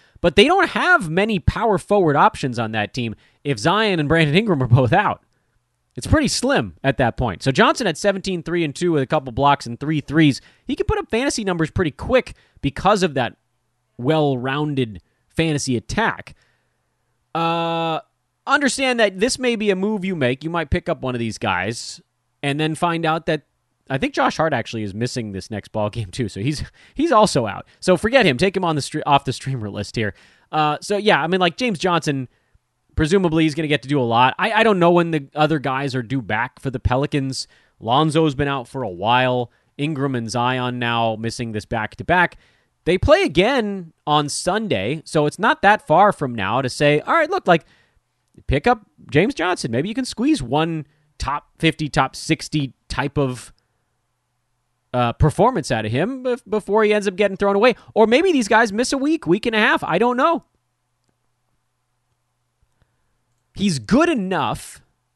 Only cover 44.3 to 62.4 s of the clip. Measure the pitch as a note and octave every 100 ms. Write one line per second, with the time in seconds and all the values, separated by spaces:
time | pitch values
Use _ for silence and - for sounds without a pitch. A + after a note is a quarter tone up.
44.3 | - F3 G#3 G#3+ A2 G2+ D#3 - D#3 D3
45.3 | - A3+ D4 G3 G#3+ - D#3+ G3+ - C3+
46.3 | A#2 F#2+ A#2+ B2+ - D3 D3 - E4 D4+
47.3 | F#4+ - E3 - _ _ _ _ _ _
48.3 | - - C#3 A#3+ A#3+ _ _ - C#3+ A3
49.3 | C#4 F4 F#4 C3+ A#2 F#3 A#3 B3+ - C4+
50.3 | D#4 A#2+ C#3+ E3 D#3+ - _ _ - C3+
51.3 | D3 - - D#3+ - D3+ D3+ C3 - -
52.3 | D#3+ - D#3 C3+ - - - C#3 D3+ C3+
53.3 | B2 - _ _ _ _ _ _ _ _
54.3 | _ _ _ _ _ _ B2 B2 - D#3
55.3 | - A3+ A#3 - A#2 G#2+ A#2+ G3+ C4+ B3+
56.3 | B3 - G#3 - G#3 G#3 G#3 G3+ F3+ G3+
57.3 | F#3+ G3+ G3+ B3 - - - G#3+ B3 F#4+
58.3 | C#4+ G#3 A3 A#3 G3+ B3+ C#4 C#4 D#4+ -
59.3 | G3+ A#3+ A3 A#3 D#4+ D#3 E3+ A#3+ B3 D#4
60.3 | E4 - _ _ _ _ _ _ _ _
61.3 | _ _ _ _ _ _ _ _ _ _
62.3 | _